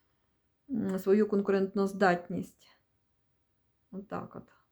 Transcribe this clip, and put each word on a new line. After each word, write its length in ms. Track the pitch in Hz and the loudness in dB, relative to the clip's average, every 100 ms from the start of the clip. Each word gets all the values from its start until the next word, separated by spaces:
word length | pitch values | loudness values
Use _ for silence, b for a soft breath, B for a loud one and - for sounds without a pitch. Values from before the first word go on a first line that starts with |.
| _ _ _ _ _ _ - | _ _ _ _ _ _ -8
м, 280 | 247 196 185 | -6 -4 -2
свою 300 | 190 208 208 | 2 4 4
конкурентну 580 | 202 202 196 190 196 196 | 0 2 0 0 0 -2
здатність. 920 | 196 196 175 - 175 - - _ _ _ _ _ _ _ _ _ _ _ _ _ | 2 2 2 -2 -8 -10 -14 _ _ _ _ _ _ _ _ _ _ _ _ _
Отак 460 | 190 202 175 175 - | -16 -10 -10 -10 -14
от. 160 | - _ _ | -18 _ _